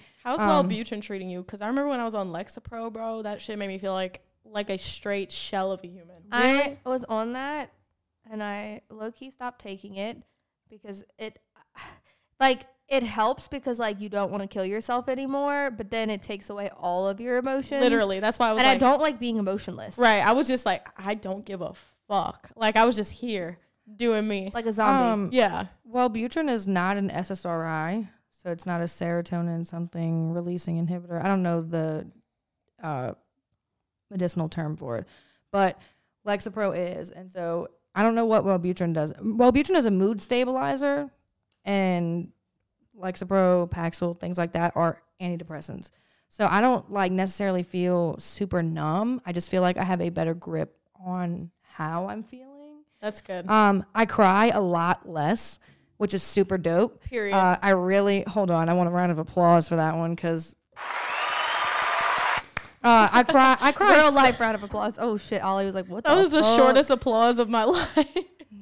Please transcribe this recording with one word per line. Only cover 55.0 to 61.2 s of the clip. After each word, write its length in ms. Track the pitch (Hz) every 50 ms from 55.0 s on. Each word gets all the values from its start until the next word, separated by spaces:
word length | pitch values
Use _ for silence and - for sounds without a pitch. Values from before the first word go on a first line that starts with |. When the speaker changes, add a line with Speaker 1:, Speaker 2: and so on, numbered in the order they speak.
| - -
Speaker 2:
less, 480 | 170 156 147 156 214 226 - - - - _ _ _ _ _ _ _
which 160 | _ 208 202 196
is 80 | 190 -
super 340 | - - 208 196 190 190
dope. 440 | 185 160 170 165 175 214 233 - - _
Speaker 1:
Period. 320 | - 262 233 208 202 196
Speaker 2:
Uh, 220 | 196 190 185 180 -
I 80 | - 202
really, 540 | 196 180 180 185 190 202 196 202 196 196 -
hold 240 | - 175 214 196 180
on, 180 | 170 165 165 165
I 40 | 175
want 140 | 180 180 170
a 20 |
round 200 | 175 180 180 175
of 80 | 170 156
applause 480 | 160 - - 185 175 170 170 170 160
for 80 | - 175
that 180 | 165 156 160 160
one, 180 | 165 165 170 170
'cause, 400 | - - 170 165 160 160 - - _ _ _ _ - - - - - - - - -